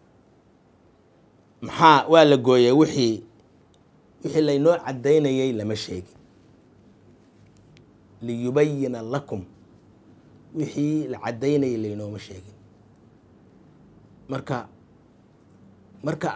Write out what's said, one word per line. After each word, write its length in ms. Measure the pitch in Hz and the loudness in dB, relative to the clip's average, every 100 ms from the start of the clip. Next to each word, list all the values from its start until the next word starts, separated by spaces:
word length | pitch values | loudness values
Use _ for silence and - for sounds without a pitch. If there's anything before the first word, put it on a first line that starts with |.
| _ _ _ _ _ _ _ _ _ _ _ _ _ _ _ - | _ _ _ _ _ _ _ _ _ _ _ _ _ _ _ -16
maxaa, 440 | 117 - 160 143 127 | -10 4 6 6 6
waa 160 | 165 | 6
la 120 | 151 139 | 6 4
gooyay 360 | 123 127 120 | 4 4 4
wixii, 440 | 139 156 - 117 110 - _ _ _ _ _ _ _ _ _ | 4 2 2 -2 -4 -10 _ _ _ _ _ _ _ _ _
wixii 160 | 151 156 | -6 -2
laynoo 340 | 147 139 156 170 | 0 2 2 2
caddaynayay 680 | 127 131 139 156 143 131 131 | -2 -4 0 2 2 0 -2
lama 240 | 113 104 107 | -4 -6 -6
sheegin. 400 | - 92 92 - _ _ _ _ _ _ _ _ _ _ _ _ _ _ _ - _ _ _ - | -8 -12 -14 -20 _ _ _ _ _ _ _ _ _ _ _ _ _ _ _ -20 _ _ _ -14
"Liyubayina 800 | 120 120 123 139 151 143 131 120 | -10 -6 -2 0 0 -2 -6 -8
lakum," 400 | 113 139 - 101 90 - _ - _ _ _ - _ - - | -8 -8 -8 -12 -12 -20 _ -20 _ _ _ -20 _ -20 -14
wixii 540 | 160 151 - 147 156 131 | -8 -6 -4 -4 -4 -6
la 100 | 120 | -8
caddaynayay 580 | 110 117 135 147 131 113 | -8 -4 -2 0 -2 -4
laynooma 420 | 107 104 104 107 | -6 -8 -10 -14
sheegin. 360 | - 90 90 - - _ _ _ _ _ _ _ _ _ _ _ - - - - - | -16 -20 -20 -20 -20 _ _ _ _ _ _ _ _ _ _ _ -20 -20 -20 -20 -12
Marka, 400 | 135 - 127 - _ _ _ _ _ _ _ _ _ - _ _ - | -10 -8 -10 -10 _ _ _ _ _ _ _ _ _ -20 _ _ -12
marka 260 | 139 - 165 | -8 -6 -6